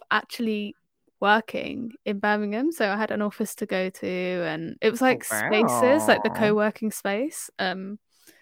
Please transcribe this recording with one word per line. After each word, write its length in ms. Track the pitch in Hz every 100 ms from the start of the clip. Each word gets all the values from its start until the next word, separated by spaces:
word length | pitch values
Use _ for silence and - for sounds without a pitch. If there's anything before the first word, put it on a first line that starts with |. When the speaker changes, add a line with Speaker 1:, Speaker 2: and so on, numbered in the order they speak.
| -
Speaker 1:
actually 640 | 214 208 - 226 214 208 - _ _ _ _
working 720 | 202 220 - - - - 233 - -
in 140 | 202
Birmingham. 520 | 208 208 208 214 294
So 180 | 330 214
I 60 | 202
had 140 | 220
an 100 | 214
office 320 | 208 - 214 -
to 100 | 214
go 220 | 190 185
to, 180 | - 196
and 720 | 185 180 180 165 156 165 -
it 80 | 220
was, 120 | 233
Speaker 2:
Oh, 40 | 262
Speaker 1:
like, 180 | 247 -
spaces, 840 | 214 214 214 233 240 247 294 -
like, 160 | 214
the 60 | 214
Speaker 2:
wow. 60 | -
Speaker 1:
co-working 560 | 214 214 214 214 220
space. 580 | - 202 202 285 - - -
Um, 400 | 190 185 190 214 _ _ - _